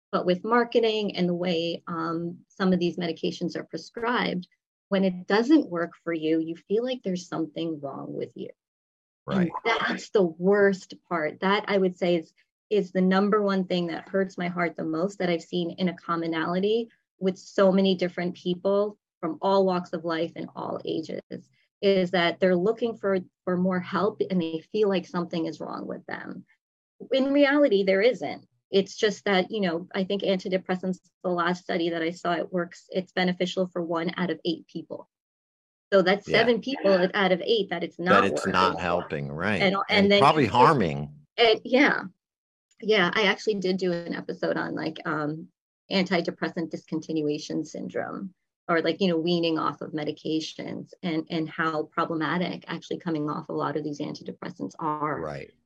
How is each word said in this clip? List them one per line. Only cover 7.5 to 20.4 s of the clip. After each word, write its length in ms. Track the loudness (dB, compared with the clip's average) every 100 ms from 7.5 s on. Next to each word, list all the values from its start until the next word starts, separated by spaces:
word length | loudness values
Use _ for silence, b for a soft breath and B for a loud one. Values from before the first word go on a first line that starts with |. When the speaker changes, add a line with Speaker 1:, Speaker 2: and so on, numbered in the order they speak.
| -6 -6 -6
Speaker 1:
wrong 340 | -8 -10 -10
with 160 | -8 -8
you. 160 | -10 -14 -16 _ _ _ _ _ _ -2
Speaker 2:
Right. 240 | 0 0 -2
Speaker 1:
And 140 | -2 -2
that's 300 | -2 -4 0
the 120 | 2
worst 720 | 2 0 2 4 4 2 -6 -16 -6
part. 320 | -4 -4 -2
That, 240 | 0 0 0
I 120 | 2
would 180 | 0 0
say, 200 | 0 0
is, 160 | -2 _ _ _ -2
is 220 | -2 0
the 100 | 2
number 400 | 4 4 4 2
one 220 | 2 0
thing 240 | 0 -2 -2
that 200 | -6 -4
hurts 300 | -2 -2 -4
my 100 | -4
heart 280 | -2 -2 -2
the 80 |
most 340 | -4 -2 -2 -2
that 100 | -2
I've 140 | -2
seen 300 | -2 -4 -4
in 160 | -2 -2
a 80 | -2
commonality 920 | -4 -4 -2 -2 -2 0 2 0 -2 _ _ -4
with 200 | -4 -4
so 320 | -4 4 6
many 240 | 6 4
different 400 | 2 -2 -2 -6
people 640 | -4 -4 -2 0 0 0 -6 _ -10
from 180 | -8 -2
all 240 | 2 4 4
walks 260 | 0 -4
of 120 | -6
life 280 | -4 -4 -4
and 120 | -6